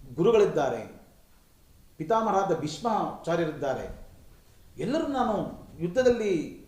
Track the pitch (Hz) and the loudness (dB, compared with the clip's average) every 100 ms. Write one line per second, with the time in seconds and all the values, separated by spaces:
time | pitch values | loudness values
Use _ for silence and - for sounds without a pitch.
0 | - 123 190 226 190 156 135 113 104 - | -14 2 4 6 6 4 0 -2 -8 -16
1 | - - _ - _ _ - - - - | -20 -20 _ -20 _ _ -20 -20 -20 -12
2 | 160 226 220 190 190 160 147 - 233 202 | 0 0 2 2 2 0 -2 -4 -2 0
3 | 165 - - 170 160 147 139 123 - - | -2 -6 -2 0 0 -2 -4 -4 -6 -12
4 | - - - - - - - - 180 302 | -16 -20 -20 -20 -20 -20 -20 -8 -2 -2
5 | 302 269 233 202 156 - - - 170 214 | 0 0 0 0 -4 -8 -18 -6 -2 4
6 | 254 233 214 175 139 - | 4 4 2 0 -2 -10